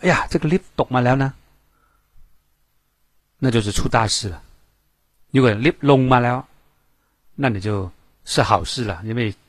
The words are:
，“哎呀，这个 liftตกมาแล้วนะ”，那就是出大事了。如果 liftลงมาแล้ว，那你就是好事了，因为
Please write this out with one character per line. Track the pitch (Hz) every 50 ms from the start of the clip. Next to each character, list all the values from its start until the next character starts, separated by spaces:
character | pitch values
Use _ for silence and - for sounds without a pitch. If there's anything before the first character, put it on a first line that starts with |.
，“哎 | -
呀， | 180 147 - - -
这 | - 151
个 | -
lift | 151 180 190 - - -
ต | - 135
ก | -
ม | 127 123
า |
แ | 120
ล้ | 123 131
ว |
น | 139 135
ะ”， | 131 - - _ _ _ _ _ _ _ _ _ _ _ _ _ _ _ - - _ _ _ _ _ _ _ _ _ _ _ _ _ _ _ _ _ _ _ _ _ _ -
那 | 135 127
就 | 113 117
是 | 98 104
出 | - - - -
大 | 123 117 110
事 | 104 - - - 98
了。 | 82 - - - - _ _ _ _ _ _ _ _ _ _ _ _ _ _ -
如 | - 135
果 | 127 117
lift | 104 104 123 165 - -
ล | 147 139 139
ง | 135 131 127
ม | 131
า | 123
แ | 120
ล้ | 120 123
ว， | 131 - _ _ _ _ _ _ _ _ _ _ _ _ _ _ _ _ _ -
那 | - 139 123
你 | 104 95
就 | 92 107 104 98 92 90 - _ _ _ _ _ _
是 | - - 151
好 | 113 87 110 92 98
事 | - - 131 117
了， | 101 90 85 101
因 | 110 113
为 | 123 117 107 101 _ _